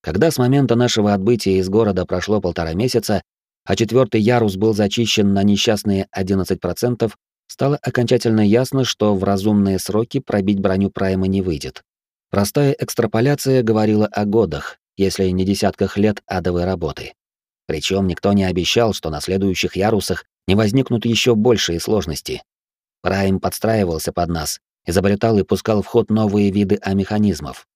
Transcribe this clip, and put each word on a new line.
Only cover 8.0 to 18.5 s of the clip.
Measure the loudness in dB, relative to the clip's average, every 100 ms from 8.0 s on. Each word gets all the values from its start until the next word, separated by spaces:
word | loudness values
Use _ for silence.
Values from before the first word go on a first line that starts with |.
| 2 2 2 4 4
ясно, | 4 2 -2
что | -2 0 0 2
в |
разумные | 0 0 2 2 2 0
сроки | -2 -2 -2 -6
пробить | -2 -2 0 0
броню | 0 0 -2
Прайма | -2 -2 0 0
не | 0
выйдет. | -2 -4 -8 -14 _ _ _ _ _
Простая | -2 0 2 0 0
экстраполяция | -6 -4 -2 0 0 0 0 2
говорила | 2 2 2 2 0
о | -2
годах, | 0 2 2 -2 -10 -18 _ -2
если | -2 0 0
не | 0
десятках | 0 0 0 -2 -4 0
лет | 0 0 -6
адовой | -4 -2 -2
работы. | -2 -2 -6 -8 -14 _ _ _ _ _ -10
Причем | -8 -2 -2 -2
никто | -2 0
не | 2
обещал, | 0